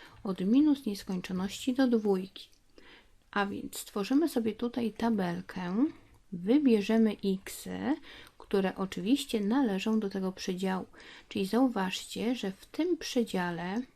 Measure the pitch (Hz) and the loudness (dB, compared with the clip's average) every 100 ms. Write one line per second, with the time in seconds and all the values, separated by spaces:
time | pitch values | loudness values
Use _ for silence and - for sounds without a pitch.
0 | - - - 185 190 254 302 277 - 202 | -20 -10 -6 -2 4 6 6 4 0 -6
1 | - 185 - 185 190 - - 247 262 233 | -6 -6 -4 -4 -4 -4 -2 2 4 4
2 | 208 190 190 - - _ _ - - - | 4 0 0 -12 -20 _ _ -20 -20 -20
3 | _ _ _ 208 202 202 - - - 214 | _ _ _ -4 -2 -4 -8 -10 -8 -4
4 | 196 269 320 - 220 208 240 240 226 214 | 2 4 4 2 -2 -2 -4 -2 -4 0
5 | 233 214 180 175 190 190 180 196 302 - | 0 0 0 -4 -8 -8 -4 0 0 -2
6 | - - _ 180 180 277 277 220 202 220 | -20 -20 _ -8 2 4 6 4 4 4
7 | 220 208 196 190 - - 185 185 202 311 | 4 2 -2 -2 -4 -12 -10 -6 -2 -2
8 | - - - _ - 202 185 185 190 185 | -4 -20 -20 _ -2 0 0 -2 -6 -4
9 | 180 277 - 220 202 247 254 190 220 220 | 0 0 0 -2 0 2 2 0 0 0
10 | 202 190 190 185 - 185 190 190 - - | 0 -4 -4 -4 -6 -2 -2 -2 -6 -16
11 | - - - 214 190 220 262 220 185 - | -20 -20 -10 -4 0 2 2 2 -2 -4
12 | - 190 208 247 196 190 - - 330 320 | -8 -4 -4 -2 -4 -8 -12 -4 -2 -2
13 | - 254 226 190 175 170 175 208 262 | -2 -2 0 -2 -2 -4 -4 -6 -6